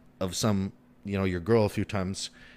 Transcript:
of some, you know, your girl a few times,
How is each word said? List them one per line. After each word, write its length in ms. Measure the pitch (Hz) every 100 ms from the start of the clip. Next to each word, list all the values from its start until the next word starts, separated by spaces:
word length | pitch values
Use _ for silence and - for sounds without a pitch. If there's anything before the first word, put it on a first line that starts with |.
| - -
of 160 | 92 87
some, 360 | 113 101 95 - - -
you 140 | 101 98
know, 60 |
your 160 | 95 90
girl 240 | 85 113
a 40 | 104
few 160 | -
times, 460 | 98 104 92 95 - - -